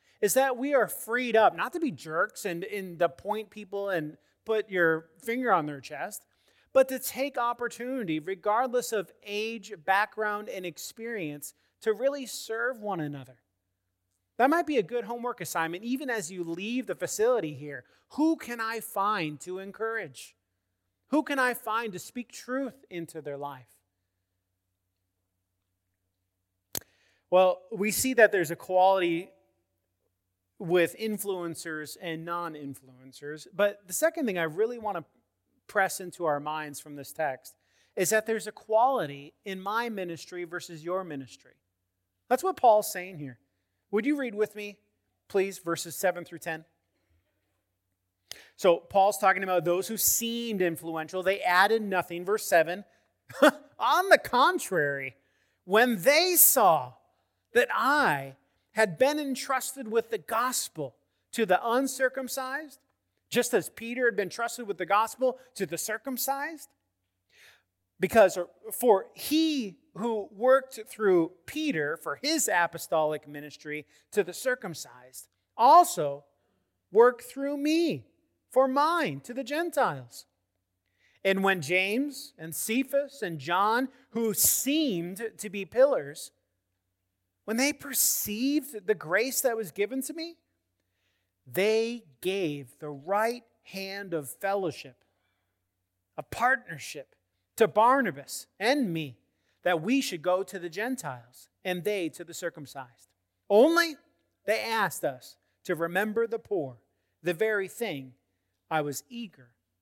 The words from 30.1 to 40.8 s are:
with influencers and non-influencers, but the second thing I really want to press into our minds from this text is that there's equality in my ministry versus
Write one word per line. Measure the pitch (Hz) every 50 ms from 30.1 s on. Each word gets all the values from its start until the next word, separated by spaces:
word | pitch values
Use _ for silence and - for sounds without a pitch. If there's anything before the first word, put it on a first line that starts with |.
| _ _ _ _ _ _ _ _ _ -
with | 208 165 180 180 165 165 170 -
influencers | 220 220 214 202 - 202 190 180 175 170 160 - - 170 160 156 151 143 - -
and | 151 170 160 160 165
non-influencers, | 170 170 175 170 165 160 151 147 139 131 - 131 131 127 127 131 135 127 - 147 147 151 156 - - -
but | 170 202 202 202 - _
the | - -
second | - 302 330 330 339 294
thing | 226 185 175
I | 165
really | 160 151 175 214 233 247 233
want | 214 214 190
to | 170 147 _ _ _ _ _ _ _ _ _ _ _ _
press | - - 208 190 175 - -
into | 190 180 - - 175
our | 156 147 143
minds | 143 151 156 156 151 147 143 -
from | - 151 147
this | 143 135 - -
text | - 160 143 131 - - - - _ _ _ _ _ _ _ -
is | 190 185 -
that | 220 220 214
there's | - 226 214 170
equality | - - - - - 214 220 240 262 269 240 170 143 143 139 143 151 - _ -
in | 202 190 190
my | 185 196 214 226 240 233
ministry | 220 202 185 175 165 151 - - 180 180 175
versus | 160 175 175 - - 170 156